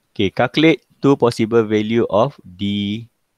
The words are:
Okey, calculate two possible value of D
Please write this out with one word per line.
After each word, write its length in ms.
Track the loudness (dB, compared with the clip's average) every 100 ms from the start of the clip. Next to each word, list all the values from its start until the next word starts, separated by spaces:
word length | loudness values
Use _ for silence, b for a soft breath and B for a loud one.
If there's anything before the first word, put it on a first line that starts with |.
| _
Okey, 160 | -6 -4
calculate 560 | -2 -2 2 2 2 _ _
two 160 | 0 2
possible 480 | 0 0 0 0
value 400 | 0 0 0 0 0
of 240 | 0 0 -4
D 640 | -20 -8 -6 -4 -4 -6 -10 _ _